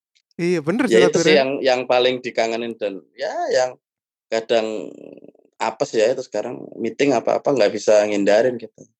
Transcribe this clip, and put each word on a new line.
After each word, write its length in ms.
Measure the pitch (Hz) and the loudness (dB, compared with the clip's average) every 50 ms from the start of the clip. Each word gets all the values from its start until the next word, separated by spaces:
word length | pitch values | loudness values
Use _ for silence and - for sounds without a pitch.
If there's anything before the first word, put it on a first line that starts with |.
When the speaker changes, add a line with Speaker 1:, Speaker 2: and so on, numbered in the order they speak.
| _ _ _ _ _ _ _ | _ _ _ _ _ _ _
Speaker 1:
Iya, 260 | - 170 175 180 165 | -6 -2 -2 -2 -2
bener 280 | 139 147 185 247 277 220 | -2 -2 -2 -2 0 2
sih, 100 | 113 - | 4 4
Speaker 2:
Ya 20 | - | 4
itu 80 | 170 | 4
Speaker 1:
Pak 100 | - 175 | 4 2
Speaker 2:
sih 60 | 165 160 | 2 4
Speaker 1:
Ture. 80 | 156 | 4
Speaker 2:
yang, 160 | 143 131 131 139 - | 4 2 0 -2 -2
yang 200 | - 131 123 127 127 | 0 0 0 0 0
paling 360 | 127 123 127 123 127 127 127 | 0 0 2 2 2 0 -2
dikangenin 540 | 123 120 110 - 113 113 113 113 120 117 113 | -6 -6 -4 -2 -2 -2 -2 -4 -6 -8 -8
dan 240 | - 107 104 98 90 73 60 76 | -6 -6 -8 -8 -8 -14 _ _
ya 180 | 113 139 - 262 339 349 311 | -10 -8 -8 -6 -6 -4 -2
yang 220 | 135 131 127 127 127 - _ _ _ _ _ _ _ _ _ _ | 0 0 0 -2 -4 -12 _ _ _ _ _ _ _ _ _ _
kadang 600 | 113 113 113 - 120 113 110 110 110 101 76 - - - - 50 - - - - _ _ _ _ _ | -6 -6 -2 0 0 0 0 -2 -6 -8 -8 -10 -14 -18 -20 -20 -20 -20 -20 -20 _ _ _ _ _
apes 360 | _ 104 113 - - 143 135 - | _ -6 -6 -4 -4 -6 -4 0
ya 160 | 117 107 117 | 2 2 2
itu 120 | 135 131 | 0 -2
sekarang 360 | 127 - - 104 107 120 - 67 - - - | -6 -8 -8 -8 -8 -8 -10 -12 -14 -16 -10
meeting 380 | - 113 113 113 - 139 143 131 | -8 -8 -6 -2 0 0 2 2
apa-apa 340 | 113 - - 113 117 - 143 | 0 0 0 -2 0 0 0
nggak 220 | 147 120 104 101 | 2 2 2 2
bisa 300 | 110 104 - - 107 107 107 | 0 0 2 4 4 4 4
ngindarin 540 | 107 104 101 98 101 101 110 120 127 123 117 | 2 0 0 2 4 4 4 4 2 0 -4
gitu. 240 | 117 110 - - - - _ | -10 -14 -18 -20 -20 -20 _